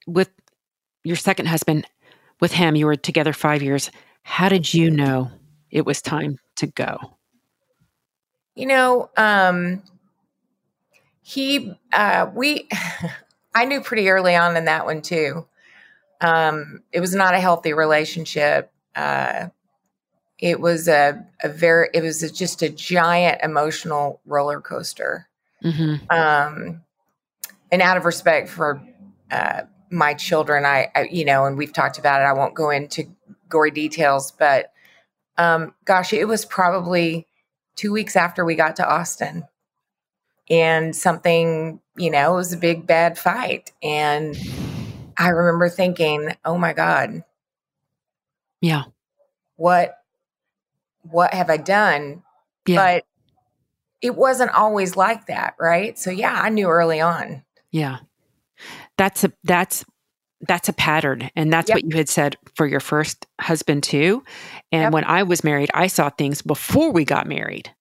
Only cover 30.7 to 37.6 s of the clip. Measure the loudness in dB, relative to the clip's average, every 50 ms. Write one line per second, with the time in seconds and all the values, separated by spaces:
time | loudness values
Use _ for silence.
30.7 | 2 0 0 0 -2 -2 -2 -2 -4 -2 0 2 2 2 2 0 -2 -4 -8 -6
31.7 | -2 -2 -2 -2 -2 -2 0 2 2 2 2 2 2 0 -2 -2 -2 -2 -2 -2
32.7 | -2 -2 -4 -6 -8 -10 -10 -10 -14 _ _ -20 -20 _ _ -2 2 2 2 2
33.7 | 0 -2 -6 -6 -2 0 2 2 2 2 -2 -4 0 2 4 4 4 2 0 -4
34.7 | _ _ _ _ _ _ _ _ _ _ _ _ _ 0 2 2 2 2 0 -6
35.7 | -12 _ 0 0 2 2 0 0 -2 0 0 0 -2 -4 -4 -4 -2 0 2 2
36.7 | 2 0 -2 0 0 0 0 0 -2 -4 -8 _ _ _ _ _ _ _